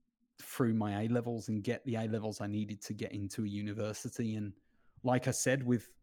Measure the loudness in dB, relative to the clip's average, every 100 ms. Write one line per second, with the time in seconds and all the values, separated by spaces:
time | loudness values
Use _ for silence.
0 | _ _ _ -18 -6 2 4 4 2 2
1 | 2 2 0 -4 -2 -2 0 -2 0 -2
2 | 0 0 -2 -2 -2 -2 -2 -6 -8 -6
3 | -6 -4 -4 -2 -2 -2 -4 -2 -4 -4
4 | -6 -2 -2 -2 -4 -8 _ _ _ -2
5 | 2 4 4 2 2 2 4 2 2 -16